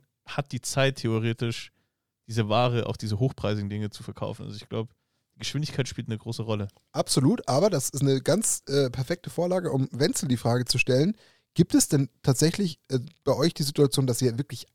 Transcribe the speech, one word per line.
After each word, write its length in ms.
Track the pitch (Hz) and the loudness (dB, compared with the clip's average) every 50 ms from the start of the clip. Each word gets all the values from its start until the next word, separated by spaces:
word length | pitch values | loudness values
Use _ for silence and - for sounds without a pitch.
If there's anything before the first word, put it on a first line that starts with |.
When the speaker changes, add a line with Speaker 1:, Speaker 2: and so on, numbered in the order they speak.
| - _ _ _ _ | -8 _ _ _ _
Speaker 1:
hat 260 | - - - - - - | -8 -6 -6 -4 -4 -6
die 80 | 120 | -8
Zeit 360 | - - - 139 135 135 135 - | -6 -4 0 2 2 2 2 0
theoretisch, 760 | - 117 110 110 113 117 113 - 123 117 113 - - - _ _ _ _ _ _ _ _ _ _ _ - | -2 0 0 0 0 0 -2 -2 -4 -4 -4 -6 -10 -14 _ _ _ _ _ _ _ _ _ _ _ -4
diese 200 | 110 117 107 104 | -2 -2 0 2
Ware, 380 | 107 117 123 123 120 117 - - | 4 4 4 4 2 0 0 -2
auch 80 | - - | -4 -6
diese 220 | - 110 107 92 | -4 -4 0 0
hochpreisigen 500 | 131 135 - - - 101 104 107 104 98 | 0 0 0 -2 -2 -2 -2 -2 -2 -4
Dinge 200 | 104 107 107 101 | -4 -6 -6 -6
zu 140 | - - - | -8 -10 -14
verkaufen. 420 | - 98 - 107 104 107 - 101 | -14 -12 -10 -8 -8 -8 -10 -12
Also 100 | 104 104 | -14 -14
ich 140 | 104 - - | -14 -12 -8
glaub, 240 | 117 113 113 - _ _ _ _ _ _ _ _ _ - | -6 -6 -6 -8 _ _ _ _ _ _ _ _ _ -10
Geschwindigkeit 500 | - - - 139 151 - - - 127 - | -8 -6 -4 -4 -4 -4 -4 -4 -4 -4
spielt 200 | - - 123 - | -6 -8 -6 -6
eine 100 | 113 107 | -8 -6
große 260 | - 120 117 - 110 | -6 -8 -8 -6 -4
Rolle. 240 | 113 110 104 101 98 - _ _ _ - | -4 -2 -4 -4 -6 -10 _ _ _ -4
Speaker 2:
Absolut, 520 | - - - - - 127 147 233 - - - | -4 -2 0 2 4 4 4 4 2 0 0
aber 200 | 123 143 185 214 | 2 2 4 2
das 200 | 185 143 - - | 2 0 -2 -4
ist 120 | - 131 | -2 0
eine 200 | 135 139 135 135 | 2 2 2 2
ganz, 420 | 127 - 151 208 226 - - - - - | 2 2 2 2 2 0 -2 -2 -4 -2
äh, 220 | 139 143 139 123 | 0 2 2 2
perfekte 400 | 120 131 127 - 175 - - 147 | 0 -4 -4 -4 -4 -6 -6 -6
Vorlage, 420 | - - 175 180 185 185 - - | -4 -2 -2 0 0 0 0 0
um 180 | - 135 135 - | 0 0 0 -2
Wenzel 380 | - 120 139 190 269 - - 139 | 0 0 0 2 2 0 0 0
die 80 | 123 117 | 0 0
Frage 260 | - 117 120 123 123 | 2 2 0 0 0
zu 140 | - - 120 | 0 -2 0
stellen. 400 | - - 131 131 151 196 220 - _ _ _ _ _ _ _ | 2 2 4 4 4 2 0 -2 _ _ _ _ _ _ _
Gibt 200 | - - - - | 2 4 4 4
es 120 | 285 - - | 4 4 4
denn 220 | 160 139 139 - - _ - | 2 2 2 0 -4 _ 0
tatsächlich, 560 | - 131 - 147 165 - - 202 170 147 - _ - | 0 2 2 2 2 2 0 -2 -2 -4 -6 _ -4
äh, 80 | 131 127 120 147 - _ _ | -4 -4 -4 -6 -12 _ _
bei 100 | 143 139 | 0 0
euch 180 | 156 165 170 - | 2 2 0 0
die 80 | - | -2
Situation, 460 | 151 135 147 - 147 139 - 143 135 127 | -4 -2 2 2 2 4 4 2 2 0
dass 160 | 117 - 131 | 0 2 0
ihr 160 | 123 113 117 | 0 0 -2
wirklich 260 | 143 - 123 - - - _ | -4 -8 -10 -12 -14 -16 _